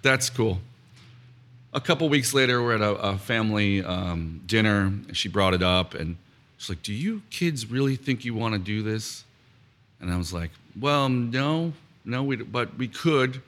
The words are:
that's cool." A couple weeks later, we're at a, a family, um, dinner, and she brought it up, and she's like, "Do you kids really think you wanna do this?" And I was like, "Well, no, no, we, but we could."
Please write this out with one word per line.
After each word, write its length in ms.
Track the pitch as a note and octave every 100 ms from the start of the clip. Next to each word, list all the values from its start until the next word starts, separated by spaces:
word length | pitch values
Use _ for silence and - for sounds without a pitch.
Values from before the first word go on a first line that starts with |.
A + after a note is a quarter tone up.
that's 280 | C3+ C3+ -
cool." 300 | - A2 F#2 - - - - - - - - - - -
A 60 | C#3+
couple 280 | - E3 D#3+
weeks 240 | C#3+ A#2+
later, 300 | C3+ B2+ B2
we're 120 | A#2+ A2+
at 60 |
a, 100 | G#2 G2+
a 220 | G2+ G2
family, 680 | - A#2 A2 G#2 G2+ G2
um, 580 | F#2 F2+ F2+ E2 E2 D#2+ F2+
dinner, 340 | A2 G#2+ G#2 G2 G2 -
and 80 | -
she 140 | G2
brought 240 | F#2+ F#2+
it 80 | F2+
up, 320 | F2+ F#2 F2
and 240 | - D#2+ E2+ _ _ _ _
she's 120 | -
like, 120 | F2
"Do 120 | -
you 280 | G#2 F#3 A3 -
kids 400 | - F3 C#3+ A2+
really 260 | B2+ C#3 C3
think 300 | - A#2+ A#2+
you 80 |
wanna 240 | A2 A2+ G#2
do 240 | F#2 G#2+
this?" 420 | G#2+ A2 A2 - - _ _ _ _ _ _ _
And 100 | F2+
I 60 | F2
was 160 | E2
like, 160 | F2 E2 - - -
"Well, 300 | C3+ D3 C3+
no, 640 | B2+ A#2+ B2 C#3+ D#3+ E3 D3 _ _ -
no, 180 | B2
we, 140 | C#3 B2+
but 380 | A2+ A#2+ A2+ -
we 100 | B2+
could." 540 | - E3 D#3 E3+ C3